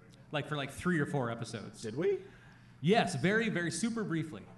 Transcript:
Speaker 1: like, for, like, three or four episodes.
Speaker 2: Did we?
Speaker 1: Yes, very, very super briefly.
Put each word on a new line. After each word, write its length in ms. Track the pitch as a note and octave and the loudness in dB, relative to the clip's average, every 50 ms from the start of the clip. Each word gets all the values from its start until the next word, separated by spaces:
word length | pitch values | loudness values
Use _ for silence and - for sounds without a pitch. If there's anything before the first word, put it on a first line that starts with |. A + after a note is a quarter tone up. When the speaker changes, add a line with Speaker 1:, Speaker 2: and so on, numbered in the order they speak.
| - - - - - - - | -20 -20 -20 -20 -12 -4 -4
Speaker 1:
like, 100 | D3 C3+ | -4 -2
for, 100 | - D3+ | -2 -2
like, 140 | D3 C#3 - | -4 -4 -6
three 300 | - - - F3+ F3+ D#3 | -6 -2 0 2 4 4
or 60 | C#3+ | 4
four 240 | C#3 - C#3+ B2 A#2 | 2 2 0 0 0
episodes. 500 | A#2 A#2 A#2+ - - A2 G2 - - - | -2 -4 -6 -6 -8 -8 -10 -10 -12 -8
Speaker 2:
Did 160 | - G#2+ G#2 | -8 -6 -4
we? 220 | C3 F3 G4 G4+ F#4 - - - - - - - - - - - - - | 0 2 2 2 0 -2 -10 -18 -20 -20 -20 -20 -20 -20 -20 -10 -2 4
Speaker 1:
Yes, 320 | D#3 G3+ A#3 F3 - - | 4 6 6 4 2 0
very, 340 | C3 B2 F3+ G#3 A3 A#3 A3 | 2 2 4 4 4 2 2
very 220 | D#3+ F3 E3+ D#3+ | 0 0 0 -2
super 340 | D3 F3 - A#3 A3+ A3+ G#3 | -2 0 -2 -2 0 0 -2
briefly. 380 | D3 E3 D#3+ D3+ D#3+ - G2+ F2+ - - | -2 -2 -2 -2 -4 -8 -12 -12 -14 -14